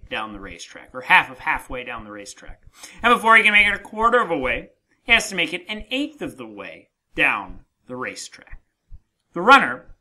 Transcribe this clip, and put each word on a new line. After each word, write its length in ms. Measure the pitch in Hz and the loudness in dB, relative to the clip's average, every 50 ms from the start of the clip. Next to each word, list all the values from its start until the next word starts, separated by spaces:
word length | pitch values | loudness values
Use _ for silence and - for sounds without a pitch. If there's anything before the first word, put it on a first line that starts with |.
| - - | -16 -12
down 240 | 123 113 110 107 104 | -10 -10 -8 -10 -12
the 80 | 95 | -14
racetrack, 480 | 98 92 87 82 - - - 76 65 - - | -16 -18 -18 -18 -18 -18 -20 -20 -20 -18 -16
or 80 | 127 - | -10 0
half 280 | - 185 175 151 - | 4 4 4 4 2
of 80 | 131 - | -6 -10
halfway 460 | - 165 143 131 - - 135 123 123 | -6 -6 -6 -6 -8 -10 -12 -12 -12
down 200 | 123 120 113 107 | -12 -12 -14 -14
the 60 | 104 | -14
racetrack. 520 | 104 101 101 - - - - - - - _ _ _ _ - - - - - | -16 -16 -16 -18 -20 -18 -20 -20 -20 -20 _ _ _ _ -20 -20 -10 -2 2
And 100 | 202 202 | 2 2
before 240 | 190 220 226 226 | 4 6 6 6
he 60 | 220 208 | 6 6
can 100 | 214 208 | 6 4
make 140 | 208 202 | 4 4
it 80 | 202 202 | 2 0
a 40 | 196 | -4
quarter 420 | - - 214 214 233 233 240 240 | -8 -10 -4 0 2 2 4 2
of 100 | 226 170 | 2 0
a 80 | 165 143 | -2 -2
way, 320 | 127 123 117 - - - _ _ _ _ _ _ _ | -2 -2 -4 -4 -6 -12 _ _ _ _ _ _ _
he 100 | - 233 | 0 2
has 160 | 220 - - | 2 2 -2
to 60 | 196 | -4
make 180 | 180 170 156 175 | -4 -4 -4 -6
it 140 | 175 - - | -8 -10 -12
an 160 | 214 214 214 - | -12 -12 -10 -8
eighth 320 | 254 269 294 302 - - 180 | -6 -6 -6 -6 -8 -10 -12
of 160 | 139 - 127 | -12 -12 -14
the 80 | 120 | -16
way 420 | 110 107 101 95 87 82 87 - _ _ _ _ _ - | -16 -16 -16 -16 -16 -18 -20 -20 _ _ _ _ _ -4
down 460 | 156 147 135 120 104 95 92 92 - - _ _ _ _ - | -2 -2 -2 -2 -4 -8 -10 -16 -18 -20 _ _ _ _ -14
the 80 | 127 | -12
racetrack. 640 | 127 123 101 92 - - - - - - - - - _ _ _ _ _ _ - - _ _ _ _ _ _ - | -10 -10 -10 -10 -12 -16 -18 -20 -20 -20 -20 -20 -20 _ _ _ _ _ _ -20 -20 _ _ _ _ _ _ -8
The 80 | 170 180 | 0 6
runner 520 | 226 277 254 170 123 123 - - - - _ | 8 8 8 6 4 -4 -8 -12 -18 -20 _